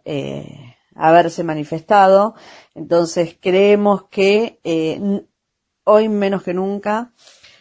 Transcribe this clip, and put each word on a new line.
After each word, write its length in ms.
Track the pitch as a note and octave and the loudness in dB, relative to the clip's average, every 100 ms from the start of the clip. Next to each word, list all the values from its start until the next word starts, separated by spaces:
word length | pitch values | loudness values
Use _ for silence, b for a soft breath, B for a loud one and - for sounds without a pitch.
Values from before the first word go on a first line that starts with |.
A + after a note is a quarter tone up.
| - | -10
eh, 720 | C#3+ C#3 C#3 - - A#2+ _ _ - | -8 -8 -10 -14 -20 -20 _ _ -2
haberse 480 | D#3 E3+ E3+ E3+ | 4 4 4 -2
manifestado. 920 | E3+ D3+ D3 D#3+ - G#3 F#3+ G3 G#3+ B B B B | -8 -6 -8 -10 0 2 4 4 2 B B B B
Entonces 640 | - D3+ E3+ E3 F3+ E3 - | -18 -2 -2 0 -2 -6 -4
creemos 640 | - F#3 G3+ G#3 G#3 G3 | -2 2 4 4 2 0
que, 560 | _ - G3 G#3 A3+ _ | _ -2 2 2 -2 _
eh, 300 | - E3 D#3+ | -6 -4 -4
n-, 320 | - G3+ G3 - _ _ _ _ _ | -4 -4 -6 -8 _ _ _ _ _
hoy 240 | - G#3+ A3 | 2 2 2
menos 360 | G#3 G3 G3 | -2 -2 -4
que 100 | F#3 | -6
nunca 580 | F3+ F#3+ G3+ G#3 G#3+ A#3+ b b b b b | -6 -6 -6 -6 -6 -8 b b b b b